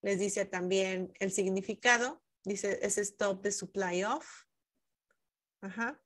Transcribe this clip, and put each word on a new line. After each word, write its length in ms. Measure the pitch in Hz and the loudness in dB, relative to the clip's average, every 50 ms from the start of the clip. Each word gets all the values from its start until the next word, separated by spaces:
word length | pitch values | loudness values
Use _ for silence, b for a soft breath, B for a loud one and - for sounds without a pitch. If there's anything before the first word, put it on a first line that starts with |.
| - | 0
les 160 | 202 196 180 | 0 0 2
dice 260 | 202 202 190 208 196 | 0 0 0 0 -2
también 680 | 196 - 180 180 180 190 190 190 190 190 185 185 185 - - | -2 -2 -4 0 2 4 4 4 2 0 -2 -4 -6 -6 -4
el 120 | 196 190 | -4 -2
significado. 880 | 185 - 196 185 190 190 190 - 220 - - 247 240 233 240 254 311 - _ _ _ _ _ | 0 0 0 2 0 0 -2 -4 -8 2 6 6 6 6 4 0 -4 -8 _ _ _ _ _
Dice, 340 | 185 202 196 - 202 190 - - | -6 -4 -2 -2 -2 -2 0 0
es 160 | 202 - - | 0 0 0
stop 420 | 208 202 - _ 214 202 196 190 | 0 -2 -2 _ 0 0 0 0
the 100 | 196 202 | -2 -2
supply 520 | 202 - 196 175 - 196 196 180 175 180 190 | -2 -2 -6 -6 -4 -2 -2 0 0 0 0
of. 200 | 214 254 311 - - - - - _ _ _ _ _ _ _ _ _ _ _ _ _ _ _ _ _ _ _ _ _ _ _ | 0 -2 -4 -4 -10 -18 -20 -20 _ _ _ _ _ _ _ _ _ _ _ _ _ _ _ _ _ _ _ _ _ _ _
Ajá. 380 | - 196 185 226 233 240 294 - _ | -12 -10 -6 -4 -4 -4 -4 -8 _